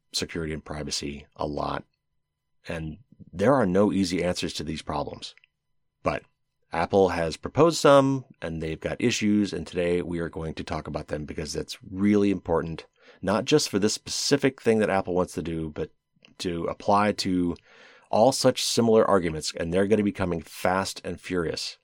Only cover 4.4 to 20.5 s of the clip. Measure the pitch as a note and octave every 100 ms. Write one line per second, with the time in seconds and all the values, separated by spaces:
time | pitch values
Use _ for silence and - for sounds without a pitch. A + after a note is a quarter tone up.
4.4 | F2 - D#2 D#2+ - D2+ C#2+ - - -
5.4 | _ _ _ _ _ _ - - - _
6.4 | _ _ _ E2 F2 G2+ F#2 E2+ E2 D#2+
7.4 | - - E3 D#3 D#3 C#3 C3+ C3+ - -
8.4 | E2+ D#2+ D#2+ D#2 - D2+ A#2+ A2 G#2+ G#2
9.4 | G2 F2+ D#2+ F2+ F2 F2 D#2+ E2+ E2 E2
10.4 | D#2+ D2+ E2 D#2+ D#2 D2+ D2+ D2+ D2 D2+
11.4 | D2+ C#2+ - - - F#2 G2+ G#2 G2+ F#2
12.4 | - E2 E2 D#2+ - _ _ - F#2 G#2
13.4 | C3 D3+ - G#2 G#2+ - - - - C#3
14.4 | C#3 - A#2+ A2 G2+ G2 F#2 F2+ F2 -
15.4 | E2 E2 D#2+ D2+ D#2 _ _ _ _ -
16.4 | F#2 E2+ E2+ - - G2 G#2 G2+ F#2+ F2+
17.4 | F2 E2 _ - - - - G#2 A#2+ C3+
18.4 | C3 B2+ - - A#2 A2 - G2 E2+ D#2
19.4 | - - E2+ F2+ G2+ G#2+ G#2 F#2+ F#2 E2+
20.4 | -